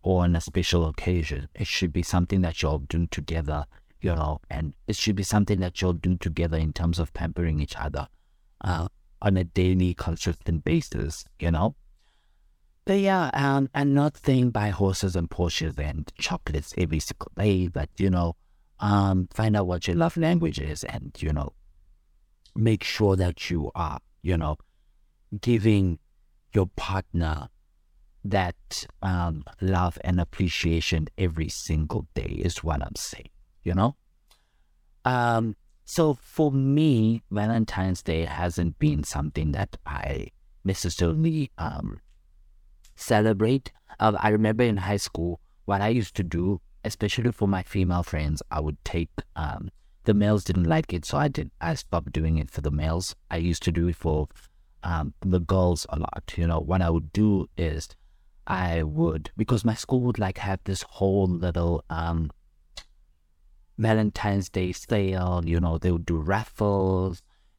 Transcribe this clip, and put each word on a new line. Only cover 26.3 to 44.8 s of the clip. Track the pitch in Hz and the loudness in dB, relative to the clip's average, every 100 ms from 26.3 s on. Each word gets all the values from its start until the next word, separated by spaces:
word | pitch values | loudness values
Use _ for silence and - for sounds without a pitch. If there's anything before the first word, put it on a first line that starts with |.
| _ _ | _ _
your | 104 90 | 0 0
partner | - - 95 - 85 80 76 - _ _ _ _ _ _ _ | -2 -4 -4 -2 -2 -2 -2 -8 _ _ _ _ _ _ _
that, | 101 98 90 - - - - - | -2 0 0 -4 -12 -12 -12 -6
um, | 98 90 85 78 - - | -2 0 0 -4 -10 -4
love | 92 90 90 - | 0 2 0 -2
and | - 90 | 0 2
appreciation | 85 - 92 - 85 82 - 82 76 - | 0 0 -2 0 2 2 2 0 -2 -2
every | 92 78 76 | -2 0 -4
single | - - 78 78 - 82 | -6 -2 0 0 -4 -6
day | - - - | -6 -6 -2
is | 87 - | -2 -2
what | 82 73 | -2 -2
I'm | - - | -4 -8
saying, | - - - - _ _ | -12 -12 -18 -20 _ _
you | 90 | -2
know? | 87 113 - _ _ _ _ _ _ _ _ _ _ | 2 0 0 _ _ _ _ _ _ _ _ _ _
Um, | 127 127 120 113 113 101 _ _ | 0 2 2 2 0 -4 _ _
so | - - 160 | -4 2 2
for | 135 - - 151 | 2 -4 0 2
me, | 135 135 147 156 120 110 113 - | 4 4 4 6 6 4 2 -2
Valentine's | 104 107 117 110 - 95 90 | -2 0 2 0 0 -2 -2
Day | - 82 | -2 -2
hasn't | 82 - 87 85 85 - | -2 -2 -2 0 -2 0
been | 76 73 | 0 0
something | 73 - 76 - 78 | -2 -4 -4 -2 -2
that | - 98 - - | -2 -4 -6 -10
I | - - 67 - - _ - | -8 -6 -8 -10 -16 _ -6
necessarily, | 92 92 90 - 85 80 160 156 139 - | -4 -2 -2 0 0 2 0 0 -4 -6
um, | - - - - - _ _ - - - - - - - | -8 -6 -8 -10 -18 _ _ -20 -20 -20 -20 -20 -20 -10
celebrate. | - 110 110 101 110 135 - - - - | 0 2 4 2 2 0 -4 -18 -20 0
Um, | 107 101 | 0 2
I | 107 | 2
remember | 107 110 110 | 4 4 4
in | 120 | 2
high | 98 | 2